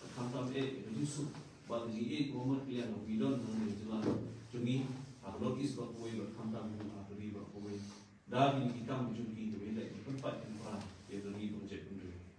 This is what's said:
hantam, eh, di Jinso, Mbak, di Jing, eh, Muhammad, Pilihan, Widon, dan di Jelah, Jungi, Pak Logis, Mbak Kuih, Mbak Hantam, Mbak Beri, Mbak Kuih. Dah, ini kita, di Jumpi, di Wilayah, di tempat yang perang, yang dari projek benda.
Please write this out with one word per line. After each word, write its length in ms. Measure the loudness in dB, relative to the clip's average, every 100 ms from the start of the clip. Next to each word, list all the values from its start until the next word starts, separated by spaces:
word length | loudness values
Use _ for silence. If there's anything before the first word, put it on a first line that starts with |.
| -8
hantam, 320 | -4 -2 0 2
eh, 240 | 4 2 2
di 160 | -2
Jinso, 320 | 2 2 2 -2 -2 -10 -14 -2
Mbak, 240 | 0 0
di 0 |
Jing, 160 | 2 2
eh, 160 | 4 4
Muhammad, 400 | 4 4 4 2
Pilihan, 240 | 0 2 0
Widon, 320 | 2 4 6 4
dan 240 | 2 2 2
di 80 | 2
Jelah, 200 | 0 2 4 2 0 -6 -6
Jungi, 220 | 0 4 4 4 -2 -6 -8
Pak 160 | -6 0
Logis, 320 | 2 4 2
Mbak 140 | 0 -4 -4
Kuih, 140 | -2
Mbak 160 | -2 -2 -2
Hantam, 260 | -2 -2 -2 -4
Mbak 240 | -4 -6 -8
Beri, 160 | -6 -4
Mbak 120 | -4 -6
Kuih. 300 | -6 -4 -4 -4 -10 -16 -20 -2
Dah, 240 | 6 6
ini 240 | 6 2 0
kita, 160 | -2 0 0
di 20 | -2
Jumpi, 240 | -2 -2 -4
di 60 | -2
Wilayah, 320 | -2 -2 -2
di 100 | -6 -4
tempat 320 | -2 -2 -2
yang 160 | -4 -6
perang, 200 | -4 -4 -6 -10 -8
yang 100 | -6 -4
dari 240 | -2 -2
projek 400 | -2 -4 -6 -6
benda. 240 | -6 -6 -8 -12